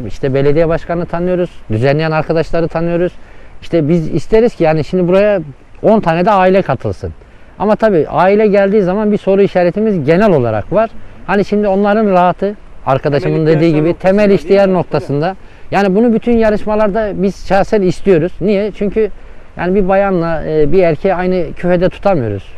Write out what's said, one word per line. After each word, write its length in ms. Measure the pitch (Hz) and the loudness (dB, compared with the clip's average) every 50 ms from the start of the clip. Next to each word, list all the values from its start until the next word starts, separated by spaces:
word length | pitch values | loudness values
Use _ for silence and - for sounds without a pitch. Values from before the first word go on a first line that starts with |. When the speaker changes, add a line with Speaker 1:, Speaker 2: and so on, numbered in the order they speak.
| 131 104 | -4 -6
Speaker 1:
İşte 260 | - - - 139 131 | -8 -4 -4 -2 0
belediye 360 | 135 135 143 139 156 170 156 | 0 2 2 2 2 2 2
başkanını 360 | 165 160 - - 170 170 175 | 0 -2 -4 -4 -6 -6 -6
tanıyoruz, 440 | 165 - 170 175 180 180 175 180 165 - - - - | -6 -6 -4 -2 -2 -2 -2 -2 -4 -6 -12 -10 -6
düzenleyen 400 | 110 110 120 139 139 151 160 160 | -4 0 0 2 2 0 0 -2
arkadaşları 560 | 156 156 151 - 160 165 151 - - 170 170 156 | -2 -2 -2 -2 -2 -2 -2 0 0 -2 -2 0
tanıyoruz. 460 | - 165 165 170 170 170 180 175 - - - - - - - - - - | -2 -4 -4 -2 -2 -2 -2 -2 -4 -8 -18 -18 -20 -20 -20 -18 -18 -14
İşte 280 | - - - 170 156 139 | -10 -2 -2 0 2 2
biz 260 | 170 170 156 - - | 0 0 0 -2 -4
isteriz 400 | 160 - - - 220 226 233 - | -4 -2 0 2 2 2 2 0
ki 80 | - 170 | 0 0
yani 200 | 156 160 156 143 | 0 0 0 -2
şimdi 240 | - - 185 180 170 | -2 -2 -2 0 2
buraya 320 | 180 190 202 208 208 190 160 147 131 - - - - - - | 2 2 2 2 0 -2 -4 -8 -14 -20 -20 -20 -10 -2 2
on 160 | 170 220 220 | 2 2 4
tane 260 | - 175 160 165 180 | 2 2 0 2 2
de 60 | 208 | 2
aile 300 | 214 190 185 185 185 196 | 4 4 4 4 4 2
katılsın. 500 | 180 - 135 113 - 113 98 - - 87 82 - - - - - - - - - | 2 0 -2 -4 -4 -6 -6 -6 -8 -12 -12 -12 -20 -20 -20 -20 -20 -18 -10 -4
Ama 160 | 180 208 214 | -2 0 0
tabii 320 | 196 - 220 202 165 135 - | 2 2 2 2 2 0 0
aile 380 | - 143 170 190 202 208 220 214 | 0 2 2 2 4 4 2 2
geldiği 340 | 190 202 196 196 196 220 | 2 2 2 2 2 2
zaman 300 | 196 175 185 208 220 214 | 0 0 0 -2 0 -2
bir 60 | 208 196 | -2 -2
soru 240 | - - 196 196 | 0 0 2 2
işaretimiz 640 | 202 185 - 185 175 175 165 202 214 220 208 180 135 | 2 2 2 0 0 0 0 0 -2 -2 -2 0 2
genel 280 | 127 165 175 220 220 180 | 2 2 4 4 4 4
olarak 400 | 143 123 117 110 107 95 - - | 2 2 0 -2 -2 -4 -2 0
var. 160 | 202 226 220 - - - - - - - - | 0 0 -2 -4 -10 -14 -14 -16 -14 -6 -4
Hani 180 | 180 208 190 | -2 -2 0
şimdi 220 | - 208 208 208 208 | 0 0 0 0 0
onların 380 | 190 196 208 208 202 214 226 | 0 0 2 2 2 2 2
rahatı, 500 | 202 190 180 175 180 165 - - 202 208 - - - - - - | 2 2 4 2 2 0 0 -4 -6 -6 -6 -14 -20 -18 -10 -2
arkadaşımın 500 | - 135 135 - 151 139 143 - 151 151 | -2 -2 0 0 0 -2 0 0 0 -2
Speaker 2:
Temel 120 | 156 160 151 | 0 2 2
Speaker 1:
dediği 200 | 165 151 160 170 | 2 4 2 2
Speaker 2:
ihtiyaçlar 220 | 156 151 156 165 | 2 2 0 0
Speaker 1:
gibi 100 | 170 - | -2 0
temel 300 | - 185 190 202 214 202 | 0 0 2 4 4 4
Speaker 2:
noktasında 40 | 196 | 2
Speaker 1:
ihtiyaç 320 | 190 - 165 196 196 196 | 2 2 2 2 2 4
Speaker 2:
değil 40 | 190 | 2
mi? 100 | 185 180 | 2 0
Speaker 1:
noktasında. 560 | 156 - - 151 131 - 139 143 151 175 190 - - - - - - - | -2 -2 -4 -4 -4 -2 -4 -2 -2 -4 -4 -6 -14 -20 -20 -18 -10 -4
Yani 240 | - 175 202 202 180 | -2 0 2 2 2
bunu 180 | 202 233 247 220 | 2 2 2 2
bütün 240 | 226 - 240 240 226 | 0 0 0 0 2
yarışmalarda 720 | 226 214 208 208 - 208 214 208 214 208 180 226 220 208 180 | 2 2 0 0 -2 -2 0 0 0 0 0 -2 -4 -4 -4
biz 320 | 165 180 202 180 - - - | -2 -2 -2 -4 -4 -4 0
şahsen 340 | 175 196 190 - - 220 | 0 0 2 2 0 0
istiyoruz. 500 | 190 180 165 - - 202 190 160 151 180 - - | 0 0 -2 0 2 2 2 2 2 -2 -4 -4
Niye? 300 | 156 196 214 190 208 214 | -2 -2 0 0 -2 -4
Çünkü 380 | 185 - 208 202 175 220 220 202 185 - - - - - - - - - | -6 -4 -4 -4 -2 -2 -2 -2 -4 -10 -16 -18 -18 -18 -20 -16 -10 -6
yani 180 | - 180 190 | -4 -2 0
bir 120 | 208 196 180 | 0 2 2
bayanla, 560 | 196 196 202 196 190 175 165 165 165 151 147 160 | 2 2 2 2 0 0 0 -2 -2 -4 -4 -2
e, 240 | 156 156 151 147 | 0 2 2 4
bir 120 | 147 190 185 | 4 4 4
erkeği 320 | 165 160 - - 196 190 | 2 2 0 0 -2 -2
aynı 380 | 170 180 185 185 185 170 143 - | 0 -2 -2 -2 -2 -2 -4 -6
küfede 360 | - - 175 180 175 180 180 | -6 -2 0 0 2 2 0
tutamıyoruz 540 | - - - 202 196 160 120 110 101 98 - - - | -2 0 0 0 0 0 0 -2 -4 -6 -8 -12 -16